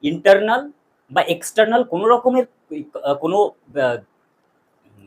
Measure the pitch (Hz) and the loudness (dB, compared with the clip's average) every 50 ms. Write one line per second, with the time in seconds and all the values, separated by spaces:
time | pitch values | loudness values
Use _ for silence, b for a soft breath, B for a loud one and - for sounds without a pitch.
0 | - 139 165 - - 202 196 196 208 220 240 262 285 294 - _ _ _ _ _ | -6 -6 -6 0 4 4 4 4 4 0 -2 -2 -4 -8 -16 _ _ _ _ _
1 | _ _ 139 262 262 262 254 262 - - - 220 214 214 233 247 240 - 165 175 | _ _ -4 -2 -2 -2 -4 -6 -6 -4 0 2 2 2 2 0 0 -2 -4 -2
2 | 208 220 247 240 240 254 247 254 240 - _ _ _ _ 156 147 135 - - 143 | 2 2 2 2 2 0 0 0 -2 -2 _ _ _ _ -14 -14 -14 -12 -14 -6
3 | - 143 143 143 156 165 185 208 202 - - _ _ _ 131 143 131 123 120 107 | -4 -4 -2 -2 -2 -2 0 0 0 0 -2 _ _ _ -4 -2 -2 -2 -2 -6
4 | 101 _ _ _ _ _ _ _ _ _ _ _ _ _ _ _ _ _ _ 101 | -10 _ _ _ _ _ _ _ _ _ _ _ _ _ _ _ _ _ _ _
5 | - | -20